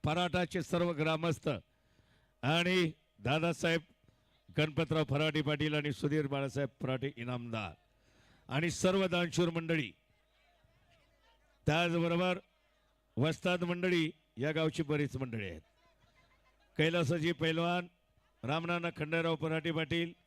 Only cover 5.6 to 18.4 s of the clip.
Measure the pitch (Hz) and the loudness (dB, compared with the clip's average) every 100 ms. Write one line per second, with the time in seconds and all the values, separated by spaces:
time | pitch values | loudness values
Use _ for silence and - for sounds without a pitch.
5.6 | 151 151 147 - 147 151 139 139 139 139 | 0 0 -2 -2 0 2 0 -2 -2 -2
6.6 | 139 _ 131 131 135 117 120 123 120 113 | -4 _ -4 -2 -4 -6 -6 -6 -4 -6
7.6 | 95 - _ _ _ _ _ - - 135 | -6 -10 _ _ _ _ _ -20 -6 -2
8.6 | 170 - 185 196 190 175 175 160 175 165 | -2 2 2 4 2 0 0 2 0 0
9.6 | 165 165 113 - _ _ _ _ _ _ | -2 -2 -2 -10 _ _ _ _ _ _
10.6 | _ _ _ _ _ _ _ _ _ _ | _ _ _ _ _ _ _ _ _ _
11.6 | - 156 175 170 170 170 180 180 _ _ | 0 2 2 2 0 0 0 -2 _ _
12.6 | _ _ _ _ _ - 151 - 180 180 | _ _ _ _ _ -2 0 0 -2 0
13.6 | 175 175 185 175 160 - _ - 143 147 | 0 0 2 2 0 -4 _ -6 -2 0
14.6 | 156 - 147 151 143 131 131 113 98 80 | 0 0 -2 0 0 -4 -6 -6 -6 -10
15.6 | _ _ _ _ _ _ _ _ _ _ | _ _ _ _ _ _ _ _ _ _
16.6 | _ - 156 175 139 170 160 160 160 160 | _ 0 0 2 0 0 0 0 0 0
17.6 | 170 180 175 _ _ _ _ _ | 0 -2 -4 _ _ _ _ _